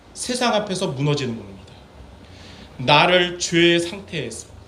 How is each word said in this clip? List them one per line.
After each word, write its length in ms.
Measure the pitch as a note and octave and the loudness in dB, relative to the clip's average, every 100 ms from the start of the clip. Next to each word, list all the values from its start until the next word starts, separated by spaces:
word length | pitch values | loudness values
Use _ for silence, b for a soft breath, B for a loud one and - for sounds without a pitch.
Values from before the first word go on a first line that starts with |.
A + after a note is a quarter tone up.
| - | -20
세상 400 | - - B3 B3 | -12 -6 -2 0
앞에서 340 | G#3+ G#3 F3+ F#3 | 0 -2 -4 -4
무너지는 480 | C3 D3 C#3 B2+ A2 | -2 0 0 -2 -8
겁니다. 360 | G2+ G2 - - - - - - B B B B B - | -12 -18 -20 -20 -20 -20 -20 -20 B B B B B -6
나를 640 | C3 D3 F3 F3+ F3 F3 | 2 4 6 4 2 -4
죄의 420 | - E3+ E3+ E3+ | -2 4 4 4
상태에서, 680 | E3+ G3+ - E3 A#2 - - - | 0 -8 -10 -10 -8 -10 -16 -20